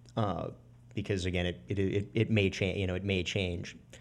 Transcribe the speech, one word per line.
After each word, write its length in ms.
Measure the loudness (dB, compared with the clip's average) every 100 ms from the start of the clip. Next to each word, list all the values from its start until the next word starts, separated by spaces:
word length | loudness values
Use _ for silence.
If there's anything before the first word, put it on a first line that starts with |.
| -8 0
uh, 340 | 0 0 -4 -8 -18 -20 -10
because 320 | -6 -2 0 0
again, 220 | 0 0
it, 140 | -2 -4
it, 120 | 0
it, 300 | 2 0 0
it 160 | 0 4
may 220 | 4 4
cha-, 140 | 2 0
you 200 | 0 0
know, 80 |
it 100 | 0
may 200 | 0 0
change, 520 | 0 0 -2 -2 -8 -14 -20 -20